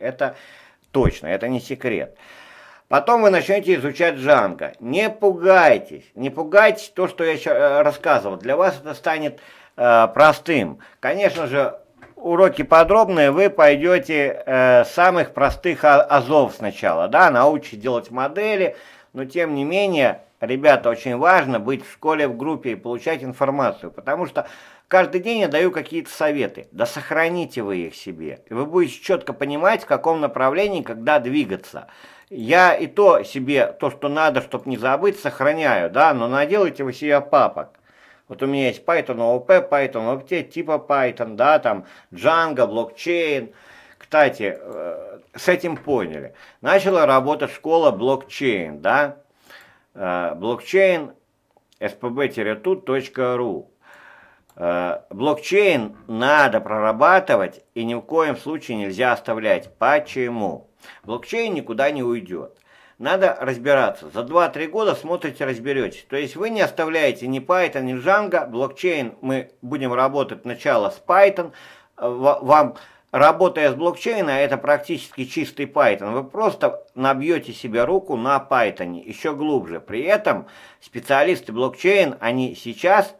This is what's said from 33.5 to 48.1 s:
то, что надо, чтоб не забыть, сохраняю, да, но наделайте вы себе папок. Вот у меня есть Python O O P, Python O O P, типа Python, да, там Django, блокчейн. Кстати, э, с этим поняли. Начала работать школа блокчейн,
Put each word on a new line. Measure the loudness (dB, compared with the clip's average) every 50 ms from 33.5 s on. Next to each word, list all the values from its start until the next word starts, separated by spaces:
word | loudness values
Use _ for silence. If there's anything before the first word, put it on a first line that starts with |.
| 0 2 2 0
то, | 0 -4 -4 -4
что | -4 -4 -6 -4
надо, | 0 0 0 2 0 0
чтоб | -4 -4 -8 -8 -8
не | -8 -6
забыть, | -4 -2 -2 0 0 0 0 -2 -2
сохраняю, | -6 -8 -4 -2 0 0 0 0 0 0 0 0 -2 0
да, | 2 4 4 4
но | 2 0 -2 -2
наделайте | -2 -2 0 0 0 0 0 0 -2 -6 -8
вы | -8
себе | -8 -6 -2 0 0 0
папок. | 0 2 2 2 2 2 0 -4 -12 -12 _ _ _ _ _ _ _ _ _ _ _ -20
Вот | -10 -6
у | -4
меня | -4 -2 -2 -2
есть | -2 -4 -4 -4
Python | -2 -2 -2 -2 -4 -4 -2
O | 0 0 0
O | 0
P, | 2 2 4 4 2
Python | 2 0 -2 -2 -2 -4 -4 -4 -4
O |
O | -4 -6
P, | -6 -6 -6 -6
типа | -6 -6 -10 -10 -6 -4
Python, | -4 -4 -2 -2 0 0 0 0 -2 -4 -8 -6 -2
да, | 0 4 4 4 4
там | 2 0 -4 -4 -6 -14 -20 -20 _ _
Django, | -10 -4 0 2 2 2 0 0 0 0 0
блокчейн. | 0 0 -2 -6 -6 -8 -10 -6 -4 -2 -2 -2 -2 -4 -4 -6 -10 -16 _ _ -20 -20 -20 -20 _ _
Кстати, | _ -8 0 2 4 4 4 2 -2 -6 -6 -6 -8
э, | -12 -14 -12 -10 -10 -10 -10 -12 -14 -16 -18 -20 _ _ -20
с | -4 0 0
этим | 0 0 -2 -6 -8 -8
поняли. | -6 -4 -2 -2 -2 -4 -8 -12 -14 -16 -18 _ -20 -20 _ _
Начала | 0 2 2 2 2 2 2 2 4
работать | 4 4 4 2 0 -2 -2 -4 -8
школа | -8 -8 -4 0 2 2 4 2
блокчейн, | 2 0 0 -2